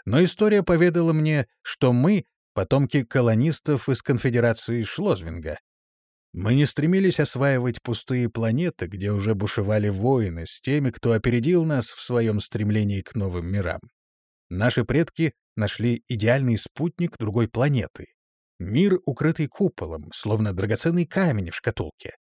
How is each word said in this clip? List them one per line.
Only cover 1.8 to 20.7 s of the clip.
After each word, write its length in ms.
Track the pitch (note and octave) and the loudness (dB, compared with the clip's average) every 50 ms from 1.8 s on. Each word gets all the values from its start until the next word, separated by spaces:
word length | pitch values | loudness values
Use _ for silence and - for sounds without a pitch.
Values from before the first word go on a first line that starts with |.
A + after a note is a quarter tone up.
| C#3 B2+ | 2 4
мы — 320 | A#2+ A#2+ C#3 F#3+ G#3 F3 - _ _ _ _ _ _ | 4 4 4 4 4 2 0 _ _ _ _ _ _
потомки 500 | G2+ F#2 - C#3 C#3 C#3 - - C#3 B2 | -4 0 2 2 2 2 2 0 -2 -2
колонистов 840 | - - C3 A#2+ A2+ A2 A2+ C#3 E3 C#3+ - - D3+ C#3+ B2+ - C#3 | 0 0 2 2 4 4 4 2 2 0 -2 -2 -2 -2 0 0 -2
из 140 | B2+ - | -2 -2
Конфедерации 800 | - - B2+ A2 - B2+ A#2 A#2+ A#2 A#2 A2 - - - A#2 A#2+ | 0 -2 -2 0 0 0 2 2 2 2 0 0 -4 -4 -4 -4
Шлозвинга. 760 | G#2+ - - D#3+ G3+ G3+ D3 G2 F2 E2 D#2+ E2 D#2 D#2 D2 - - _ _ _ _ _ _ _ _ _ _ _ _ _ | -4 -6 -6 -2 -2 0 -2 -2 -4 -8 -10 -8 -8 -8 -10 -10 -14 _ _ _ _ _ _ _ _ _ _ _ _ _
Мы 220 | - E2+ G2 A2 B2+ | -8 -4 0 2 4
не 100 | C#3 D3 | 4 2
стремились 540 | - - C#3+ D3 E3 F#3+ G3 G3 F3+ - - | 2 0 0 0 2 2 4 2 2 2 2
осваивать 640 | C#3+ - - B2 C#3 C#3 C3+ B2 B2 B2+ A#2 - | -2 -2 -2 0 0 2 2 0 0 -2 -4 -6
пустые 460 | - B2 A2+ - - - B2+ B2 A#2+ A2+ | -6 -6 -6 -6 -4 -4 -2 -2 -2 -2
планеты, 580 | - A2+ A2+ A2+ A2+ D3 F3+ E3+ - - F#2 | -2 -2 0 0 0 0 0 -2 -4 -6 -8
где 240 | E2 G2+ F2 G2 G2+ | -8 -6 -6 -4 -2
уже 240 | G#2 G2 G2 A2 A2 | -2 0 0 0 0
бушевали 540 | F#2+ G#2+ - - A2+ G2 G2+ G#2+ G#2+ G#2 G#2 | 0 -2 -2 -2 -2 0 0 0 2 2 0
войны 580 | G2 F#2+ A2 C3 C3+ B2 G#2+ F2+ E2 E2+ D#2+ | 0 0 2 2 2 2 0 -2 -4 -8 -10
с 140 | - - - | -12 -12 -8
теми, 300 | - B2+ C#3+ D3+ C#3 B2 | -4 -2 0 0 0 -2
кто 220 | - - - A#2+ | -2 -2 0 0
опередил 520 | A2+ G#2+ - B2 A#2+ A#2+ A#2 E3 F#3 F3 D#3+ | 0 2 2 2 2 2 2 2 2 2 2
нас 220 | D#3+ D3 B2+ A2+ | 2 0 -2 -2
в 140 | - - - | -4 -10 -12
своем 400 | - - B2 A#2 A#2 A2 G#2 G2+ | -6 -2 0 2 2 2 0 -2
стремлении 600 | - - - G#2 G#2 G#2 G#2+ A2 G#2 G2+ G2 F#2+ | -4 -4 -4 -2 0 2 2 2 0 0 -2 -4
к 140 | - - - | -6 -6 -6
новым 340 | A2 G2 F#2+ F2 F2 E2+ F2 | -4 -4 -2 -4 -4 -4 -2
мирам. 300 | G2 G2+ F2+ E2 - - - - _ _ _ _ _ _ _ _ _ _ _ _ | -2 -2 -2 -2 -6 -8 -10 -18 _ _ _ _ _ _ _ _ _ _ _ _
Наши 360 | F2+ F#2 A2 B2 - B2+ A#2 | -4 0 0 2 2 0 0
предки 480 | - A#2+ D#3 E3 - - - E3 C#3+ - _ _ _ _ | 2 0 0 0 0 -2 -2 -2 -2 -2 _ _ _ _
нашли 480 | A2+ G#2 G2+ - - A2 A#2+ A#2 - - | -4 -4 -4 -2 -2 0 0 0 -2 -4
идеальный 500 | - B2 G2+ G#2+ A2+ B2+ C#3 C3+ B2 A2+ | -8 -4 0 2 2 2 2 2 0 0
спутник 600 | G2+ - - - - D#3 F3 - - E3+ C#3 - - | -2 -4 -8 -6 -6 -6 -4 -2 -4 -4 -4 -4 -6
другой 300 | A2 G#2+ F#2+ A#2+ A2 - | -6 -2 0 0 0 0
планеты. 580 | - A2+ C3 D3+ C#3 A2+ - - - - - - _ _ _ _ _ _ _ _ _ - | 0 0 0 2 2 0 -2 -4 -8 -16 -18 -18 _ _ _ _ _ _ _ _ _ -12
Мир, 400 | F2+ F#2 A2 D3+ G3 G3+ F#3 - - | -8 -2 2 2 4 4 2 2 0
укрытый 420 | D3 A#2+ - D3 D#3+ D#3+ - D3+ - | -4 -2 0 0 0 0 0 -4 -6
куполом, 640 | - - G3+ E3+ - - F#2 D#2+ E2 D#2 D2+ - - | -2 -2 -2 -2 -2 -4 -8 -8 -8 -10 -12 -14 -14
словно 380 | - - G#2 A2 A2 G#2+ G2+ | -8 -2 -2 0 0 0 0
драгоценный 540 | F#2 F2+ G2 G2+ | 0 -2 0 0